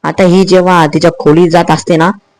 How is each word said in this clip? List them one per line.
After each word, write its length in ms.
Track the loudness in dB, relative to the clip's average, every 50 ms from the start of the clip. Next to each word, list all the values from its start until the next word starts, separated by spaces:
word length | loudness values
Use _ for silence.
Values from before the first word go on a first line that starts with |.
| -8
आता 200 | -8 -4 -2 0
ही 200 | 2 2 2 2
जेव्हा 440 | 2 2 0 2 2 0 0 0
तिच्या 240 | 0 -2 -2 -2 -2 -2 0
खोलीत 300 | 0 0 2 2 2 2
जात 220 | 2 0 0 0
असते 240 | -4 -4 -2 -4 -2
ना, 160 | 0 0 -2 -4 -6 _ _ _